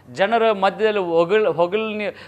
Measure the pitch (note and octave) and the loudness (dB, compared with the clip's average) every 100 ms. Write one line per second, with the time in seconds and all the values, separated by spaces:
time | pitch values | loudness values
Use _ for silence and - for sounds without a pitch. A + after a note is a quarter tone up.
0 | - B2 G3 A#3 A3+ G3+ G3 F3+ A3 G#3 | -18 -2 0 2 2 2 0 0 -2 0
1 | F3+ E3 E3+ G#3+ G#3 D#3 F3 G#3 A3 G#3 | 0 2 2 2 2 0 0 0 -4 -6
2 | G3+ - | -8 -10